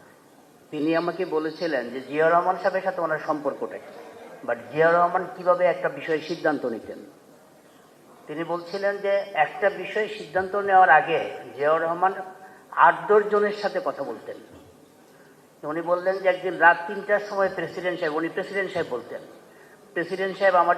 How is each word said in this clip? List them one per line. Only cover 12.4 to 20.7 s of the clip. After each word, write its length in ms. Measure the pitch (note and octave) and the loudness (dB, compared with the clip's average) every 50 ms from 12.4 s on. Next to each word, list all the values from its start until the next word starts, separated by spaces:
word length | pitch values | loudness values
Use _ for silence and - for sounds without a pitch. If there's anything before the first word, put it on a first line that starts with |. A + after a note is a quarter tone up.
| - - - - - - | -20 -20 -20 -20 -20 -10
আট 240 | - B2+ C#3+ E3+ E3+ D#3+ - - | 2 6 6 6 6 4 2 4
দশ 160 | G#3 G#3+ G#3 G#3 | 4 4 4 4
জনের 200 | G#3 G#3 G#3 G#3 | 2 2 2 0
সাথে 300 | G3+ - - F#3+ F#3 F#3 - | -2 -2 -4 -4 -4 -2 -4
কথা 180 | C#3+ C3 D3 C#3 | -4 -6 -6 -8
বলতেন। 340 | B2 A2 G#2 - - G2+ - - - - - - - - - - _ _ _ - - - - - - - - _ _ _ _ - | -8 -10 -10 -12 -14 -14 -16 -18 -20 -20 -20 -20 -20 -20 -20 -20 _ _ _ -20 -20 -20 -20 -20 -20 -20 -20 _ _ _ _ -8
উনি 180 | D3 D#3 E3+ | -6 -6 -4
বললেন 360 | E3 E3+ F3 F3+ F3+ F#3+ F#3+ F#3+ | -2 0 -2 0 0 -2 -2 2
যে 120 | F#3+ F#3 | 2 2
একদিন 280 | F3+ F#3 - F#3+ E3+ D3+ | 0 2 -2 -4 0 6
রাত 200 | E3 E3+ E3+ E3+ - G#3+ | 6 6 6 6 0 -6
তিনটার 320 | G3+ G3 F#3+ - G#3 G3+ | -8 -8 -2 0 0 0
সময় 300 | G3+ - G#3 G3 G3 F#3 F#3+ | 0 -2 -2 -2 -2 0 -2
প্রেসিডেন্ট 440 | F3+ E3+ D3+ - F#3 E3+ F3+ F3 - | -4 -6 -6 -8 -4 -4 -4 -4 -2
সাহেব, 160 | F3 D#3 D3 | -4 -2 -2
উনি 140 | D#3+ E3 E3 | -2 -4 -2
প্রেসিডেন্ট 420 | - G3 F#3 - F#3+ G3 F#3+ F3 | -4 -6 -8 -4 -4 -4 -4 -4
সাহেব 140 | - E3+ D3+ - | -4 -6 -4 -4
বলতেন, 320 | B2+ A#2 A2+ - B2 - - - - - - - - - - - - - - - - | -6 -8 -8 -10 -14 -14 -14 -16 -20 -20 -20 -20 -20 -20 -20 -20 -20 -20 -20 -10 -6
প্রেসিডেন্ট 440 | E3+ E3 E3+ F#3+ F3+ F#3+ F#3+ F3+ - | -6 -4 -4 -4 -4 -4 -4 -2 2
সাহেব 180 | G3 F#3+ F#3 | 2 4 6
আমার 200 | F3 E3+ F3 | 6 4 4